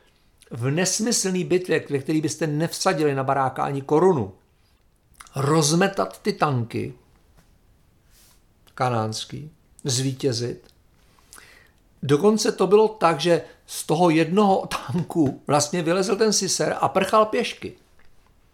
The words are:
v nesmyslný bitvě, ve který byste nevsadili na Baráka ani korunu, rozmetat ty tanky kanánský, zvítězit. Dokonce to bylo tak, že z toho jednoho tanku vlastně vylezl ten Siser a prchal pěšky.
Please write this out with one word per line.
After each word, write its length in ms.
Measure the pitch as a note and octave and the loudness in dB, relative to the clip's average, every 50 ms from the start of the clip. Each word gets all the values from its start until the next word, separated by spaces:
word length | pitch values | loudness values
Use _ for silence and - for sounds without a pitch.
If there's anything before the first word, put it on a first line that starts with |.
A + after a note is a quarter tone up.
| _ _ _ _ _ _ _ _ _ _ | _ _ _ _ _ _ _ _ _ _
v 200 | - A2+ A#2+ C3 | -8 -6 -4 -2
nesmyslný 760 | C#3+ E3+ F#3 F3 - - G#3+ A#3+ A3+ - - F#3+ F#3 F3+ E3+ | 0 0 0 0 -2 -2 -2 0 0 0 0 -2 -2 -2 0
bitvě, 400 | D3 F3 F3+ F3+ - D#3+ D3 - - | 0 0 0 0 0 -2 -2 0 -2
ve 80 | C#3 C3+ | -4 -4
který 220 | C3+ - D#3 D#3 | -2 -2 -2 0
byste 260 | D#3 D3 - - E3 | -2 -2 -4 -4 -4
nevsadili 680 | D#3 D3 D3+ E3+ D#3+ - - - F#3+ F3+ D#3 D3+ D3 C#3 | -2 -2 -2 -2 -4 -4 -2 -2 0 0 2 0 0 0
na 100 | C3+ C3 | 0 0
Baráka 380 | C3+ C#3 C#3 C3+ C3+ - D3 | 0 0 0 0 -2 -2 -4
ani 200 | C#3 C#3+ C#3 C#3 | -4 -4 -4 -6
korunu, 500 | C3+ - D3+ D#3+ F3+ G3 F3 C3 G2+ G2 - _ _ _ _ _ _ _ _ _ _ _ _ _ _ _ _ - - - - | -2 0 2 4 6 4 4 2 -2 -4 -8 _ _ _ _ _ _ _ _ _ _ _ _ _ _ _ _ -20 -20 -10 -6
rozmetat 800 | C#3 C3+ C#3+ D#3 E3 D3+ D3 D#3+ F3 G3 G3 - - - - - - | -2 0 2 2 2 2 2 2 2 2 2 0 -2 -4 -4 -6 -6
ty 140 | - A3 | -6 -6
tanky 640 | G3 - E3+ D3+ C3+ B2 A2+ A2+ - A2 - D2 C2+ - _ _ _ _ _ _ _ _ _ _ _ _ _ _ _ _ _ _ _ _ _ _ _ _ _ _ _ _ _ _ _ _ _ _ _ | -2 0 0 0 0 -2 -4 -4 -6 -6 -6 -8 -10 -16 _ _ _ _ _ _ _ _ _ _ _ _ _ _ _ _ _ _ _ _ _ _ _ _ _ _ _ _ _ _ _ _ _ _ _
kanánský, 760 | - C3 B2 A#2+ A2+ A2 A2 A2 - - - C#3 C3 D3 D#3 - _ _ _ _ - - | -4 -2 -2 0 -2 -2 -4 -4 -8 -10 -10 -12 -14 -14 -16 -20 _ _ _ _ -8 -6
zvítězit. 840 | C#3+ B2 B2 C3 C3+ C3 - C#3+ C3+ A#2 A#2 A#2+ A#2 - - - - _ _ _ _ _ _ _ _ _ _ _ _ - - - - - - _ _ _ _ _ _ _ _ | -4 -2 -2 -2 -2 -4 -2 -2 -2 -2 -2 -4 -6 -8 -10 -16 -20 _ _ _ _ _ _ _ _ _ _ _ _ -20 -20 -20 -20 -20 -20 _ _ _ _ _ _ _ _
Dokonce 500 | - B2+ D3 C#3+ G3 G#3 A3 G#3+ - A#3 | -2 0 2 2 4 2 2 2 0 -2
to 140 | - - G3 | 0 0 2
bylo 220 | F3 G3+ G#3+ A3 G#3+ | 4 6 6 4 2
tak, 320 | G#3+ - E3 E3 E3 C#3+ | 2 0 0 2 2 2
že 220 | D#3 F3 E3+ D#3 - - - _ _ | 2 2 0 0 0 -6 -16 _ _
z 200 | - - - - | -14 -14 -8 -2
toho 240 | - D#3+ D#3+ F3+ E3+ | 0 2 4 4 4
jednoho 580 | D#3 D#3+ E3 D#3 F3+ G#3 G#3+ G3 F#3+ - - - - - - | 4 4 2 2 2 4 4 4 4 2 0 -4 -8 -8 -6
tanku 560 | - B2 F3+ D#3 - - E3+ D3+ C3 - - - | -4 -4 -4 -4 -2 0 0 0 0 -2 -4 -2
vlastně 360 | - C#3 D3 D3 - - F3+ | 0 0 0 0 0 -2 -2
vylezl 340 | D#3 E3 F3 G3 F#3+ D#4 G#3 | -2 0 0 0 0 0 0
ten 160 | G#3+ A3 G#3+ | 2 2 2
Siser 440 | F#3+ - G3 E3 - - D3+ D#3 - - | 2 0 -2 -2 -2 -2 -2 -2 0 0
a 80 | E3 - | -2 0
prchal 380 | - F#3+ F#3+ - A3+ G#3+ G#3+ | 0 0 0 2 4 4 4
pěšky. 500 | G#3+ - B3 A3 - - - - - - - _ _ _ - - - - - _ _ _ _ _ _ | 2 0 -2 -2 -4 -6 -10 -12 -14 -14 -16 _ _ _ -20 -20 -20 -20 -20 _ _ _ _ _ _